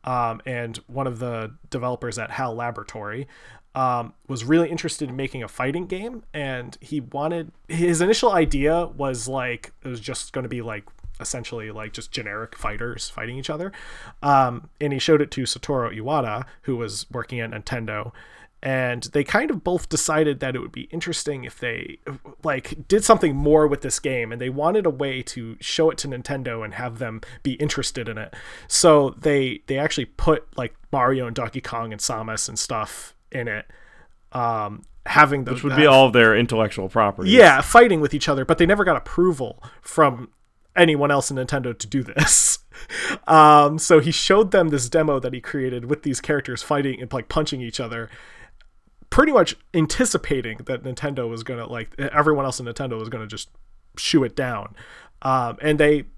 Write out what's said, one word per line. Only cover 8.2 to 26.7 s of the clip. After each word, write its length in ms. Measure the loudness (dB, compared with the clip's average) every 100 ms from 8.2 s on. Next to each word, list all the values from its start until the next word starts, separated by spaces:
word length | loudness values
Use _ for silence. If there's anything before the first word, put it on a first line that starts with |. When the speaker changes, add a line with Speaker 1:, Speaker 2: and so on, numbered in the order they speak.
| 4
Speaker 1:
idea 540 | 4 2 2 2 0 -2
was, 420 | -6 -6 -6 -6
like, 440 | -6 -6 -8 -12 -18
it 40 | -14
was 120 | -12
just 320 | -10 -12 -10
gonna 160 | -10 -8
be, 140 | -10
like, 220 | -10 -12 -14 -18 -16 -12
essentially, 500 | -10 -10 -10 -10 -12
like, 220 | -12 -12
just 180 | -14 -12
generic 460 | -10 -8 -10 -12 -8
fighters 540 | -8 -6 -8 -8 -12
fighting 260 | -10 -10 -10
each 140 | -8
other, 220 | -8 -8 -12 -18 -18 -20 -6
um, 480 | 2 4 4 -2 -14 _
and 140 | -4
he 40 | -2
showed 220 | 2 2
it 100 | 2
to 120 | -4
Satoru 520 | -6 -6 -4 -4 -4
Iwata, 500 | -6 -4 -2 -2 -6 -10 -12
who 140 | -8 -6
was 280 | -6 -10 -10
working 280 | -10 -8 -8
at 100 | -8
Nintendo, 600 | -10 -8 -8 -6 -8 -10 -14 -20 -20 -20 _
and 420 | -4 -2 -2 -6 -4
they 100 | -2
kind 260 | 0 0 0
of 140 | -4
both 240 | -2 -4 -2
decided 520 | -4 0 0 0 0
that 140 | -6
it 40 | -6
would 140 | -10
be 100 | -14 -12
interesting 540 | -10 -8 -6 -6 -8
if 140 | -12 -10
they, 400 | -8 -8 -12 -16 -16 -16 -18 -8
like, 420 | -6 -6 -8 -14 0
did 160 | 2
something 300 | 6 4 4
more 320 | 0 4 6 4
with 140 | 0
this 180 | -4 -4
game, 340 | -4 -4 -6
and 80 | -6
they 100 | -6
wanted 340 | -2 0 0
a 60 | -2
way 320 | -2 -6 -6
to 340 | -10 -12 -12 -12
show 300 | -6 0 0
it 60 | 0
to 100 | -10
Nintendo 540 | -10 -8 -8 -6 -8
and 120 | -10